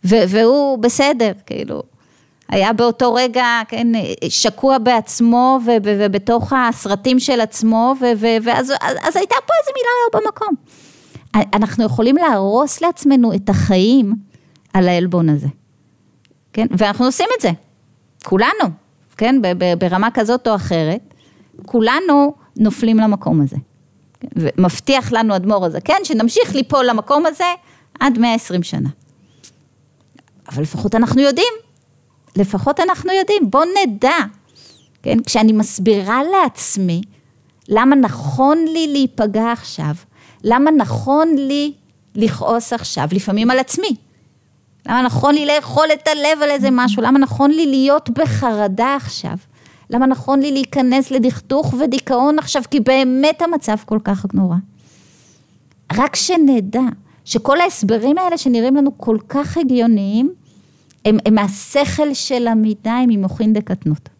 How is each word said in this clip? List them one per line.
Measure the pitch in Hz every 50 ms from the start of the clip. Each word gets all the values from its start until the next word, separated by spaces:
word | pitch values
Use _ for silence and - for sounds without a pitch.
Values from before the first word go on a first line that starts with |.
| -
ו-, | 180 208 226 190
והוא | 185 190 220 226 226 262 294 285 277 269
בסדר, | 233 214 240 240 - 277 285 302 240 233 214 185 202 _
כאילו, | - - - - - - 73 - _ _ _ _ _ _ _ _ _ _ _ _ - -
היה | 196 190 214 226
באותו | 208 233 240 226 - 262 247 240
רגע, | 247 254 247 226 254 247 240 233 233 220
כן, | - - 226 240 233 233 226 185 - - - - -
שקוע | - - - 226 208 - - 269 269
בעצמו | 262 220 247 247 226 214 - - - 240 233 233 240 247 254 269 269 233
וב-, | 226 240 220 202 208 208 202
ובתוך | 208 202 190 202 196 - 233 233 226 - 269
הסרטים | 262 247 233 233 - - 208 202 196 202 254 254 254
של | 254 - 254 240
עצמו, | 220 220 - - 220 226 226 226 233 247 269 262
ו-, | 262 240 240
ו-, | 208 220 233 226 226 220
ואז, | 240 233 - 262 262 277 -
אז, | - - - -
אז | - 311 320
הייתה | 349 392 370 466 523 -
פה | - 659 659
איזה | 571 571 539
מילה | 539 494 480 480 494 480
לא | 466 453 427
במקום. | 427 440 427 - 440 415 311 - _ _ - - - - - - _ _ - - - - -
א-, | 214 208 202 -
אנחנו | 208 214 208 - - 233
יכולים | 214 - - 226 240 269
להרוס | 320 349 311 240 196 190 196 208 247 294 277 - -
לעצמנו | 330 349 339 - - 294 277 262 240 226 185
את | - 196 -
החיים | 190 - - - 196 185 185 220 247 269 233 202 220 220 - _ _ _ _ _ _ _ _ _ -
על | 190 180
העלבון | 180 175 175 175 180 175 175 165 160
הזה. | 151 147 131 139 139 _ _ _ _ _ _ _ _ _ _ _ _ _ _ _ _ _ _ _ _
כן? | 220 220 - -
ואנחנו | 180 214 202 202 208 247
עושים | 254 262 - 349 440 508
את | 453
זה. | - 180 170 - _ _ _ _ _ _ _ _ _ _ _ _ -
כולנו, | - 185 190 220 269 381 440 349 190 156 - _ _ _ _ _ _ _
כן? | - 220 233 262 269
ב-, | 220 180 - 175 180
ב-, | 180 175 170
ברמה | 185 175 180 185 208 233
כזאת | 226 - 220 208 240 254 247
או | 233 220
אחרת, | 196 - - 180 165 160 156 170 233 - _ - _ _ _ _ _ - _ _ - 196
כולנו | - - 240 220 226 254 302 381 359 285 285 285 294 302 _ _ _ _
נופלים | - 214 214 190 - - 226 226
למקום | 220 220 220 208 196 - - 165 156
הזה. | 143 135 - 139 - _ _ _ _ _ _ _ _ _ _ _
כן? | - - -
ומבטיח | - 160 147 - - 185 180 - - - - 269 269 240 -
לנו | 240 220 226 220 202
אדמו"ר | 185 180 196 214 196 185
הזקן, | 170 156 - 175 - 302 392 392
שנמשיך | - 311 220 220 240 - 415 480 - 190
ליפול | 269 262 - - 277 254
למקום | 247 233 220 208 - 285 294 339
הזה | 320 302 - 359 349 349 359 _ _ _ _ _ _ _ -
עד | 247 277 240
מאה | 233 233 240 226
עשרים | 226 - - 180 180 170
שנה. | - - - 135 135 147 _ _ _ _ _ _ _ _ _ - - _ _ _ _ _ _ _ _ _ _ _ _ _ - _ _ _ _ _ -
אבל | - 127
לפחות | 151 151 - - 101 208 -
אנחנו | 226 233 233 240 254
יודעים, | 277 277 262 262 392 480 440 440 - _ _ _ _ _ _ _ _ _ _ _ _ _ _
לפחות | 185 202 196 - 190 - 269 285 -
אנחנו | 330 370 359 - - 349 381
יודעים, | 381 381 392 415 415 311 202
בוא | 196 269 320
נדע, | 349 370 403 392 254 208 208 - 262 330 339 233 208 - _ _ _ _ _ - - - _ _ _ _ _ -
כן? | - - 226 226
כשאני | - - 233 214 220
מסבירה | 220 214 208 - - - 185 226 214 202 190 196 226 254 277
לעצמי, | 330 392 392 - 254 - - - - - 196 190 180 170 170 202 - _ _ _ _ _ _ _ _ _ _ _ -
למה | - 220 240 269 285
נכון | 277 254 208 - - - - - - 262 277 302 330 330 320 320
לי | 330 320
להיפגע | 302 285 285 269 254 - - 220 208 196 220 226 233
עכשיו, | 233 233 - - - - 151 151 147 175 - _ _ _ _ - - _ -
למה | 208 226 254 277 311
נכון | 311 294 220 - 117 113 107 262 269 302 320 330 311
לי | 269 277 269 277 285 294 294 285 _ _ _ _ _ _ _ _
לכעוס | 208 220 220 - - - - 233 240 233 - 240
עכשיו, | 226 - - - - 135 151
לפעמים | 180 196 - - 190 208 226 240
על | 254 254
עצמי, | 262 - - - 381 392 254 - _ _ _ _ _ _ _ _ _ _ _ _ _ _ _ _ _
למה | - 220 247
נכון | 262 247 117 123 - 285 294
לי | 302 294
לאכול | 285 294 302 - - - 285 311 311 302
את | 302 -
הלב | 311 311 302 285 294 311 302
על | 294 294
איזה | 285 277 254 269
משהו, | 254 247 247 247 208 202 226
למה | 233 262 269
נכון | 269 254 - - 269 285
לי | 302 320 330
להיות | 285 269 269 262 277 277 311 302 -
בחרדה | 233 240 320 285 - - 277 247 220 208 208 202 190 196 233 262 277
עכשיו, | 285 - - - - - - - 190 _ _ _ _ _ - _ _ _ _
למה | - 240 262
נכון | 262 262 254 - - 277 277
לי | 269 294
להיכנס | 277 277 262 - - 285 262 254 247 269 262 -
לדכדוך | 269 262 226 254 254 - - - 269 285 311 - 262
ודיכאון | 240 294 285 247 269 - - 269 240 262 294 302 311
עכשיו, | 311 - - 285 233 -
כי | - 285
באמת | 214 247 262 262 269 254 254 262 277 302 302 311
המצב | 349 339 339 294 - - 214 214 -
כל | - 220 214 214
כך | 202 202 196 202 190 196
נורא. | 196 190 180 170 180 196 - - _ _ - _ _ _ _ _ _ _ _ _ _ _ _ _ _ _ _ _ _ _ _ -
רק | 214 262 294 -
שנדע | - - - 370 339 311 277 269 233 190 196 220 240 262 240 - - - _ _ _ _
שכל | - - 226 220 - 269 330
ההסברים | 349 381 359 - - 196 226 226 214 262 302
האלה | 349 370 359 339
שנראים | 330 - 269 240 233 226 254 269
לנו | 294 277 269 -
כל | - - 233 220 214 214 -
כך | - 277 294 - -
הגיוניים, | 339 330 254 254 247 233 233 226 202 196 196 208 226 254 311 370 _ _ _ _ - _ _ _ _ _ _ _ _ _
הם, | 214 214 214 -
הם | 220 214
מהשכל | 208 202 196 202 - - - - 277 285 277 - - 302 294 277
של | - - - 269 247 240
המידה, | 233 226 220 214 220 208 - - 220 226
הם | 247 254 240
ממוחין | 226 202 190 190 - - 220 214 214
דקטנות. | 208 208 - 190 - - 160 151 147 - - _ _